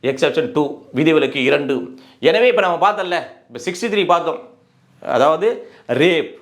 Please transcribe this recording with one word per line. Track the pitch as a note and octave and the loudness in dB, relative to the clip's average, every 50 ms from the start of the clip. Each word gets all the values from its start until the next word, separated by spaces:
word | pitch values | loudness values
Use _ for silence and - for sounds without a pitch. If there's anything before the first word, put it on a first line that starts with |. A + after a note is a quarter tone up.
எக்ஸெப்ஷன் | - B2+ C3+ C3 - D3+ C3 D#3+ D#3 - | -2 -4 -2 0 0 0 0 0 -4 -2
டூ, | - D3+ D3 C#3 - - - - | 0 -2 -2 -2 -4 -12 -18 -10
விதிவிலக்கு | - B2+ D#3 D#3 D#3+ D#3 C#3 C3 - C#3 B2+ | -4 0 2 4 4 4 2 0 -2 -2 0
இரண்டு. | C3 C#3+ C#3+ C#3+ C3 C3+ B2 A#2 - - - - - - _ | 2 0 0 0 -2 -4 -4 -6 -8 -16 -20 -20 -20 -20 _
எனவே | - C#3+ E3+ G#3+ A#3 B3+ | 2 2 4 4 4 4
இப்ப | A#3 A#3 | 4 2
நம்ம | G3 F3+ F3 D3 E3 G3+ | 0 0 0 2 2 0
பார்த்தோம்ல, | G#3 G#3 F#3+ F3+ F3 E3+ - - - - _ _ | 2 0 -4 -4 -4 -6 -6 -8 -18 -20 _ _
இப்ப | A#2 A#2+ - | -16 -10 -8
சிக்ஸ்டி | F#3 F3+ - - A#3 | -8 -8 -6 -6 -4
த்ரீ | G3+ G#3 F#3+ | -2 -2 0
பார்த்தோம், | E3+ F3+ E3+ E3+ D#3+ - - - - - _ _ _ _ _ _ _ _ _ - | 2 0 0 0 -2 -6 -6 -10 -18 -20 _ _ _ _ _ _ _ _ _ -8
அதாவது | - - A#2 B2+ D3 D#3+ D#3+ F3+ A3 A#3+ - - - - - _ - | -2 0 2 4 4 2 2 0 -2 -2 -4 -10 -18 -20 -20 _ -4
ரேப் | B2 B2 D3 F3+ F3 D#3+ C#3 - - - | 0 2 2 2 2 0 -2 -4 -10 -18